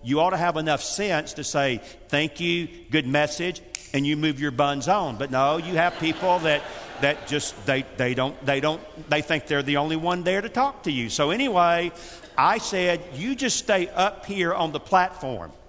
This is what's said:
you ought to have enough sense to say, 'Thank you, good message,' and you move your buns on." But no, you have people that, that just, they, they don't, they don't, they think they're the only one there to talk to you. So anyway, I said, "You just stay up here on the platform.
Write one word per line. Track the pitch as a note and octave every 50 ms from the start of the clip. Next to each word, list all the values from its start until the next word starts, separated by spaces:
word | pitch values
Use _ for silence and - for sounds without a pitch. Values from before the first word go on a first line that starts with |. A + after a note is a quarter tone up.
| A2
you | A#2 C#3 D3+
ought | E3 F#3
to | F#3+
have | D#3 F3 F3 D#3+ D#3+
enough | D#3 D#3 D3 C3+
sense | - - - - G#3 G#3 F3 D3+ D3+ - -
to | - C#3
say, | - - D3 C#3 C3+ B2 A2 - - - - - -
'Thank | - C#3+ D#3 D#3 - -
you, | F3 E3+ E3+ F3 E3+ - - - - -
good | B2 D#3 C#3
message,' | B2 C#3 D3 D3+ D3+ - - E3+ F3+ F3 - - - - - - - -
and | C#3 C#3
you | C#3+ D3+ D3+
move | D#3 D#3 D3 C3
your | D3 D3
buns | B2 B2+ C#3+ C#3+ C#3+ C#3 A#2+
on." | E3 F#3+ G#3 F3+ C#3+ A#2
But | G2+ C#3 C3+
no, | C3 B2+ C3+ C#3+ D#3
you | E3+ D#3+ F3 F3+
have | D#3+ E3+ F3 F3 -
people | D#3+ E3 D#3 - F#3 F#3 F3+ F3+
that, | D#3+ D#3+ D3 D3 - - - - - - - -
that | C#3 C#3 D3+ D3 - -
just, | C#3+ D3 - - - - -
they, | - C3+ C3+ C3+ - -
they | - B2+ B2 B2+
don't, | C3 C3 C#3 D3+ - C#3+
they | C3+ C#3 C#3
don't, | C#3 D3+ D#3 E3 - - - - - -
they | D3 D3+
think | D3 - E3 D3 -
they're | - D3+ C#3+
the | C3+ C#3 C#3+ C#3+
only | D3 D#3 D#3+
one | D#3+ E3 F3 F3+ F3+ E3+
there | F3+ F#3 G3
to | G3+ A#3
talk | - A#3+ C4+ C#4 C4+ -
to | - F3+
you. | C#3+ B2+ A#2 G#2+
So | - - D3 D3
anyway, | F3+ A#3 C#4 C4+ G3+ F3+ F3 E3+ E3+ E3+ F3 E3+ E3 - - - - - - - -
I | - D3 E3+ G#3+ A3+
said, | - - G3+ F#3 F3+ F3+ F3 E3+ E3+ - C#3
"You | C3+ F3+ B3 C#4
just | A#3+ C4+ A#3+ -
stay | - - - G#3 F#3+ F3+ -
up | - F3 F#3 G#3 G3+ - -
here | - G3+ G3 F3 E3+
on | F#3 G3 E3+ D#3+
the | D3 C#3+
platform. | - - F#3+ F#3 F3+ F#3 - - - C3 B2 F#2+ E2 D#2+ - - -